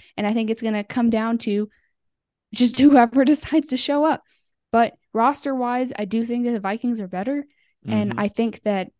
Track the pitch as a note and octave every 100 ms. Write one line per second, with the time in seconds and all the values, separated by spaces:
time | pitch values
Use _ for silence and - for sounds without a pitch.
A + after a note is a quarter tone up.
0 | _ - G#3 A3+ A3 A3+ A3+ G#3+ G#3 -
1 | A#3 A3 A3+ A#3 A3+ G3+ G#3 _ _ _
2 | _ _ _ _ _ - B3 B3 C#4+ C#4
3 | A#3 C4 C4+ D4 - D#4 D4 B3+ - C#4+
4 | D4+ - - _ _ _ _ A3+ A#3 -
5 | _ A3+ A#3 C#4 C#4+ C4 A#3+ B3 B3+ -
6 | G#3 A3+ A#3 A#3+ A#3+ A#3 F#3+ A3 B3 A3+
7 | F#3+ F#3 G#3+ C#4+ C#4+ _ _ _ - G#3+
8 | G#3 - G#3 - A#3 G3+ - G3+ F#3 _